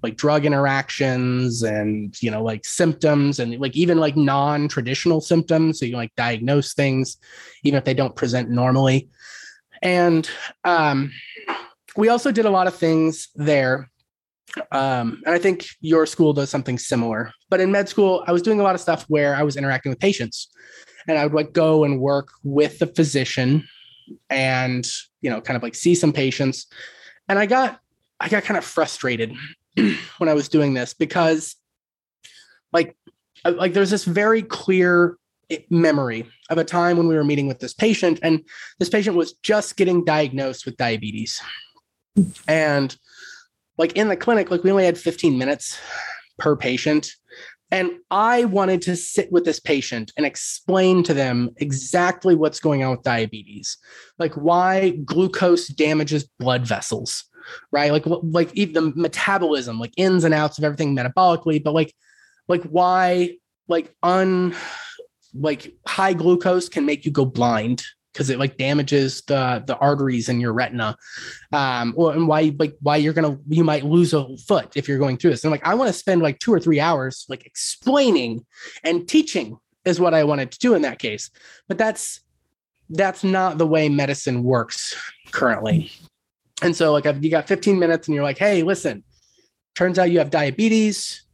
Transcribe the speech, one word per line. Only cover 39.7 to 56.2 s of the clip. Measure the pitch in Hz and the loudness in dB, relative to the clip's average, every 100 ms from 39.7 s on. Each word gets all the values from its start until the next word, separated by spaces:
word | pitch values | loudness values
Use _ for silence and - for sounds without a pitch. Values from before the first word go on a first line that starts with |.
| - | -2
getting | 185 175 | 2 2
diagnosed | 170 156 151 135 135 131 - | 2 0 0 -2 -6 -8 -12
with | 120 | -4
diabetes. | 123 110 110 107 110 - - - - _ _ _ _ - 180 - - | -4 -2 -6 -8 -8 -10 -12 -18 -20 _ _ _ _ 0 0 -2 -2
And | 156 156 143 135 - _ - - - _ _ _ - | 0 2 0 -2 -6 _ -20 -20 -20 _ _ _ -2
like, | 170 - | -2 2
in | 214 | 0
the | 185 | 0
clinic, | - 226 180 | 2 0 2
like, | 180 | 0
we | 185 | 2
only | 196 | 4
had | 185 170 | 2 2
fifteen | - 165 175 131 | -4 0 0 2
minutes | 131 147 - - - - - - - _ | 0 -4 -6 -14 -14 -12 -12 -14 -20 _
per | - 147 | -2 0
patient. | 127 123 - 151 - - _ - - - _ | -2 -2 0 0 -2 -18 _ -20 -20 -20 _
And | 190 180 175 _ | -2 -2 -6 _
I | 190 220 247 | 0 2 2
wanted | 240 190 190 185 | 2 2 2 0
to | 180 175 | 0 -4
sit | - - 185 | -4 -4 2
with | 180 170 | 2 2
this | 156 | -4
patient | - 143 - 120 110 - | 0 -2 -2 -8 -10 -4
and | 147 | -4
explain | - - - - 190 185 185 | -4 -10 -10 -2 2 4 4
to | 170 | 4
them | 143 135 123 123 - | 0 0 0 -2 -4
exactly | 147 135 - 175 175 185 185 | -4 -4 -2 0 0 0 2
what's | 165 156 - | 4 2 0
going | 156 143 | -2 0
on | 131 | 0
with | 127 | -2
diabetes, | - 120 110 110 101 104 - - _ - - _ | -2 -2 -2 -8 -18 -16 -14 -14 _ -20 -20 _
like, | 170 | -6
why | 151 147 170 185 190 190 170 143 | -2 2 2 4 2 2 -2 -4
glucose | 151 185 - 185 170 - | 0 0 2 2 2 0
damages | 139 151 156 151 151 | -2 0 0 0 -4